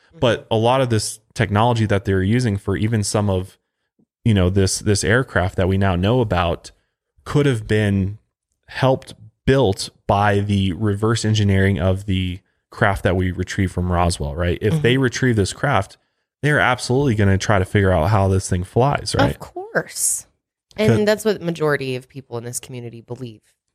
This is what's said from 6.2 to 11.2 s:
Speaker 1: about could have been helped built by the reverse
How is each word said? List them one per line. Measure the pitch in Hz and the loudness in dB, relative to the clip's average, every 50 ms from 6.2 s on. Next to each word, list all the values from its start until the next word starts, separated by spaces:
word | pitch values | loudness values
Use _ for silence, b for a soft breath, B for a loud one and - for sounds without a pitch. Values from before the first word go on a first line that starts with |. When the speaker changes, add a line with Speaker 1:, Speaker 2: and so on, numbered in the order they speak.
Speaker 1:
about | 120 107 90 87 90 85 80 - - - - _ _ _ _ _ _ _ _ _ - | 0 0 0 0 0 -2 -2 -6 -8 -18 -20 _ _ _ _ _ _ _ _ _ -12
could | - - 147 143 | -2 0 2 2
have | 143 127 110 107 | 2 0 -2 -2
been | - 107 107 107 101 101 98 95 95 104 - _ _ _ _ _ _ _ _ _ - | -2 -2 0 0 2 0 0 0 -2 -6 -10 _ _ _ _ _ _ _ _ _ -14
helped | - - - 131 135 131 - - - _ - - _ _ - | -6 0 2 2 2 0 -4 -14 -20 _ -20 -20 _ _ 0
built | - 131 139 131 95 98 - - - _ _ _ | 2 2 4 4 2 0 -2 -6 -12 _ _ _
by | - 104 101 104 104 101 101 | -2 0 2 2 2 2 0
the | 101 101 101 98 95 95 85 | 0 0 0 0 0 0 -2
reverse | - 110 104 98 98 107 110 117 113 | -2 -2 -2 -2 0 0 0 0 0